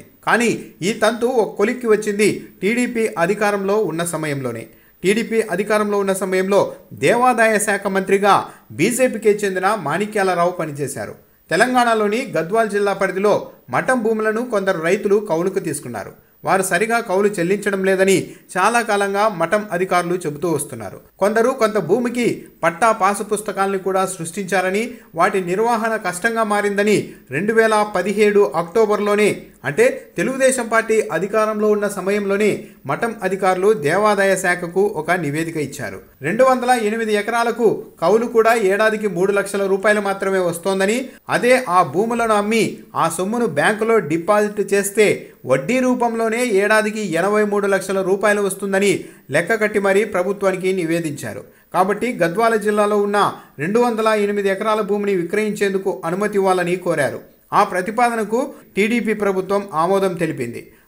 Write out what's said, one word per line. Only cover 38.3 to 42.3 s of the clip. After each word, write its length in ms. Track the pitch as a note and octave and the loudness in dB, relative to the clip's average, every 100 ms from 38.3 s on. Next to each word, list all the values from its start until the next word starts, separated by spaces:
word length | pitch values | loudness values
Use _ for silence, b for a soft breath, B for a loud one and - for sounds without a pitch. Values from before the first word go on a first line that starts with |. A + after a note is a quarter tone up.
| A#3 A3 | 2 4
ఏడాదికి 540 | A#3 F#3+ G3+ A3 G#3+ G#3 | 4 2 2 2 0 -2
మూడు 240 | F3 G3 | 0 0
లక్షల 340 | G3+ G3 G3+ G3 | 0 0 -2 0
రూపాయలు 360 | F#3+ G#3+ G#3 | 0 2 2
మాత్రమే 380 | G3 F#3+ G3 G3 | 0 -2 -2 0
వస్తోందని, 580 | F3+ E3 G3 F#3+ G3 A#3 B3+ B - | 0 -2 -2 0 0 0 -4 B -4
అదే 240 | D3+ A#3 B3+ B3 | 0 4 2 4
ఆ 120 | F3+ | 2
భూములను 500 | E3 D3 A3+ A#3 A#3 | 2 0 0 0 2